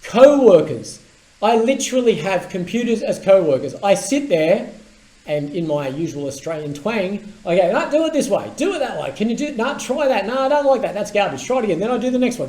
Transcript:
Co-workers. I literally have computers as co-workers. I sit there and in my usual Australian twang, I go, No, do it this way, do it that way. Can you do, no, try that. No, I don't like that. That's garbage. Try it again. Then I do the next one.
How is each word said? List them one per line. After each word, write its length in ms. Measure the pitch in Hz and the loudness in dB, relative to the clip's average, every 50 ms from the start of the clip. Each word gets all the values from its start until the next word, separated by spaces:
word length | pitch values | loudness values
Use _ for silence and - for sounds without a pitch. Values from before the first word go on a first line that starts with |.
Co-workers. 960 | _ - - 202 254 285 294 285 269 226 190 165 147 - - - - - - - - _ _ _ _ _ _ _ | _ -4 4 8 8 8 8 8 6 8 6 6 4 4 -4 -8 -10 -12 -16 -18 -20 _ _ _ _ _ _ _
I 140 | - 208 240 | 0 2 2
literally 580 | 233 226 233 269 269 - - - 254 247 233 220 | 2 2 2 0 0 -2 -2 -2 0 2 2 2
have 320 | 160 147 190 190 180 180 - | 0 0 -2 -2 -2 -4 -4
computers 540 | - 190 180 175 - 226 240 - 233 214 | -8 -8 -8 -4 -4 -2 0 0 -2 -2
as 160 | - - 202 - | 0 -4 -4 -4
co-workers. 560 | - 180 196 196 185 156 139 131 135 143 - - | 2 4 6 6 6 4 0 0 -2 -4 -10 -4
I 120 | - 202 196 | 0 2 2
sit 340 | 185 - - - 285 277 - | 2 0 0 -2 -2 0 0
there 440 | 214 165 156 156 180 226 233 - - - - - - _ _ _ _ _ _ | 0 2 4 4 2 2 0 -6 -14 -18 -20 -20 -20 _ _ _ _ _ _
and 240 | - 151 151 147 143 | -6 -4 -4 -4 -4
in 160 | 143 180 170 | -6 -6 -4
my 220 | 156 151 147 143 139 | -2 -2 -2 -4 -4
usual 380 | 131 143 165 160 - 143 143 | -6 -4 -6 -6 -6 -6 -8
Australian 480 | 139 131 - - - 165 156 151 147 143 | -8 -8 -10 -10 -10 -8 -8 -8 -10 -10
twang, 580 | 143 - 208 233 226 190 180 202 202 - - - - - | -8 -6 -6 -4 -2 -4 -4 -4 -8 -10 -12 -20 -16 -6
I 100 | - 175 | -2 2
go, 160 | 180 185 170 | 2 2 4
No, 180 | 196 262 330 302 | 2 0 -2 0
do 140 | 254 302 320 | 0 0 0
it 60 | 320 | 2
this 160 | 320 302 240 - | 0 0 0 0
way, 220 | 196 175 123 107 104 | 0 -2 -2 -4 -6
do 180 | - 269 359 403 | -4 -2 -2 -2
it 60 | 339 | -2
that 200 | 277 240 208 156 | -4 -6 -6 -8
way. 120 | 147 135 135 | -8 -8 -6
Can 140 | - 202 226 | -4 -4 -4
you 60 | 233 | -2
do, 180 | - 277 294 294 | -2 -4 -6 -4
no, 220 | 233 220 262 285 277 | -4 -4 -4 -4 -6
try 280 | - - 247 294 302 269 | -6 -6 -4 -2 0 0
that. 180 | 262 220 196 | 0 0 -2
No, 120 | 196 240 262 | -2 -2 -2
I 100 | 269 269 | 0 2
don't 180 | 294 294 285 | 2 2 2
like 160 | 277 269 247 | 2 2 2
that. 100 | - 175 | 0 -4
That's 180 | 160 196 208 196 | -4 -4 -6 -2
garbage. 340 | - 202 202 185 151 131 - | 0 0 0 0 -2 -8 -4
Try 140 | - 247 254 | -2 -2 0
it 60 | 240 | 0
again. 140 | 208 185 156 | 0 0 0
Then 120 | 185 226 | 0 -2
I 80 | 247 233 | -2 -2
do 120 | 208 254 | -2 0
the 80 | 254 247 | 0 2
next 200 | 254 247 - - | 0 0 0 -2
one. 100 | 147 | -6